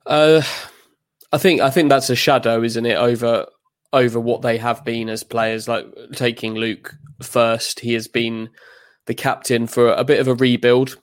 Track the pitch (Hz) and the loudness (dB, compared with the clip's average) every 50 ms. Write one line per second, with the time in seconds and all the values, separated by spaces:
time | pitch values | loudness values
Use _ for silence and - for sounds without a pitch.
0 | - - - 151 151 156 160 160 143 - - - - - - _ _ _ _ _ | -6 -2 2 4 6 6 6 6 4 0 -6 -12 -14 -16 -20 _ _ _ _ _
1 | _ _ _ _ _ _ - 143 - 196 170 120 98 135 131 180 160 143 139 135 | _ _ _ _ _ _ -2 0 2 2 4 4 2 2 2 2 4 4 4 2
2 | 127 - 127 120 - - 139 127 123 113 117 113 117 117 113 117 113 117 110 80 | 2 0 0 0 2 2 2 2 2 2 0 0 0 -2 -2 -2 -2 -2 0 0
3 | 117 120 120 117 120 117 117 101 - - - _ _ _ _ _ _ _ - 135 | 2 0 0 0 0 0 0 0 -2 -6 -12 _ _ _ _ _ _ _ 0 2
4 | 123 123 113 117 117 117 120 - - 123 113 113 113 120 117 - - 117 117 117 | 2 2 0 -2 -2 -2 -2 -2 -2 -2 -2 -2 -2 -4 -4 -4 -6 -8 -6 -6
5 | 113 113 110 110 - - - 113 113 113 110 110 107 - 117 110 - - - - | -6 -8 -8 -10 -10 -8 -6 -4 -4 -2 -4 -6 -6 -6 -6 -6 -6 -10 -18 -20
6 | - - 127 - 135 120 117 120 - 113 110 110 113 - - - - - - - | -20 -16 -8 -4 -2 -2 -2 -4 -6 -8 -6 -6 -6 -6 -6 -8 -12 -18 -20 -20
7 | - - - - - - - 123 117 113 113 117 - - - - - 120 117 113 | -20 -20 -20 -18 -10 -4 0 0 2 2 0 -2 -4 -8 -10 -8 -6 -4 -4 -4
8 | 110 - - 120 117 113 113 113 113 113 _ _ - - - _ _ _ _ _ | -4 -4 -4 -2 -2 -2 -4 -6 -10 -12 _ _ -20 -20 -20 _ _ _ _ _
9 | _ - 123 - - 139 - - - - 127 117 117 113 - 127 120 117 101 - | _ -10 -8 -6 -4 -4 -4 -4 -4 -2 -2 -2 -2 -2 0 2 4 4 4 2
10 | 127 131 147 113 135 131 127 120 131 127 123 117 - 123 123 123 135 131 - - | 2 2 2 2 2 0 0 2 2 2 2 2 4 4 4 4 2 0 -4 -12